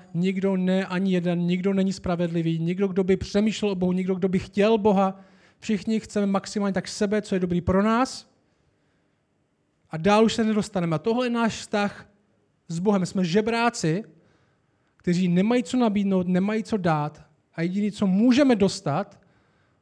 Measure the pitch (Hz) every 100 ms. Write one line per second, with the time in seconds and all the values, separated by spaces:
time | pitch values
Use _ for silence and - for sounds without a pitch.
0 | - 165 185 196 190 190 185 185 190 180
1 | 196 180 175 175 175 180 190 190 190 190
2 | 190 170 175 170 160 165 165 180 196 180
3 | 185 190 - 202 220 - 208 190 180 180
4 | 185 185 190 185 - - 202 226 208 190
5 | 196 190 - - _ _ - 214 - 220
6 | - 208 202 196 - 214 202 190 - -
7 | 208 208 202 190 180 175 175 185 214 226
8 | 262 - - _ _ _ _ _ _ _
9 | _ _ _ _ _ _ _ _ _ 160
10 | 175 208 226 220 220 214 - 185 170 156
11 | 226 233 254 240 226 - - 208 202 -
12 | - _ _ _ _ _ - 165 190 202
13 | 175 196 180 190 214 226 233 233 165 170
14 | 226 - _ _ _ _ _ _ _ _
15 | - 175 185 175 208 247 247 254 233 202
16 | 196 190 180 180 196 220 220 220 175 156
17 | 147 - - _ _ - 170 190 208 196
18 | 196 190 240 247 277 233 196 - 151 147
19 | 202 - _ _ _ _ _ _